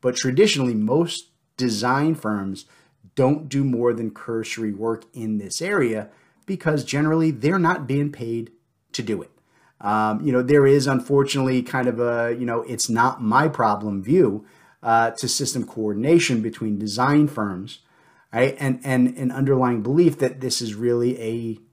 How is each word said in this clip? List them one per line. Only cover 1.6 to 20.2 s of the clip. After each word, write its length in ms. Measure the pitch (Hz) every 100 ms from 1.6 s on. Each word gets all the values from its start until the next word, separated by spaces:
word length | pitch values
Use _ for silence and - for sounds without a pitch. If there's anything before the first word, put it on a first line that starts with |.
| 127 104 123 131 151
firms 500 | 156 107 104 98 95 - _ _ _ -
don't 320 | - 131 147 151
do 120 | 139
more 300 | 139 120 120
than 180 | 113 113
cursory 640 | - - 113 113 - 110
work 320 | 98 113 113 -
in 240 | 127 113 107
this 240 | 98 -
area 480 | 170 202 123 110 104 _ _ _ -
because 360 | 190 165 151
generally 480 | - 143 156 160 160
they're 280 | 127 139 190
not 280 | 165 180 127
being 240 | 139 147
paid 420 | 143 117 113 110 _ _ _ _
to 100 | -
do 180 | 110 101
it. 100 | - _ _ _ _ _
Um, 440 | 101 107 107 107
you 100 | 151
know, 80 | 127
there 260 | 127 143 139
is 200 | 143 135
unfortunately 760 | 131 123 139 139 139 131 127
kind 240 | 123 135 123
of 140 | 113
a, 340 | 120 117 117 120
you 100 | 120
know, 160 | 117
it's 260 | 113 117 -
not 340 | 113 123 131
my 240 | 113 120 156
problem 560 | 143 113 101 107 98
view, 440 | 95 175 131 104 - _ _ _
uh, 280 | 113 113 113
to 180 | - 123
system 380 | - 139 127 104
coordination 760 | - 107 101 131 170 170 120
between 380 | 110 - 110 101
design 500 | 107 101 131 147 147
firms, 520 | 127 104 92 98 - _ _ _ _ _
right? 240 | 110 131 -
And, 220 | 139 127
and 300 | 135 131 123 123
an 120 | 127
underlying 520 | 127 139 135 127 120
belief 360 | 107 147 170
that 220 | 135